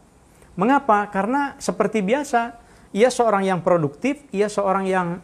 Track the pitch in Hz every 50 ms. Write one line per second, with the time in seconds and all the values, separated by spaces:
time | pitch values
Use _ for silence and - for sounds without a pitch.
0 | _ _ _ _ _ _ _ - - - - 175 180 240 277 277 277 - 214 208
1 | 208 196 - 190 196 208 262 285 285 269 - - - - 180 - 208 202 208 220
2 | 190 185 233 294 285 - - 233 233 240 - - - - - - - - - 196
3 | 226 254 - - 233 226 202 196 190 190 185 175 - 190 180 170 151 139 - -
4 | - 262 285 285 - - - 196 208 208 208 208 202 196 190 196 190 190 185 185
5 | 175 170 175 185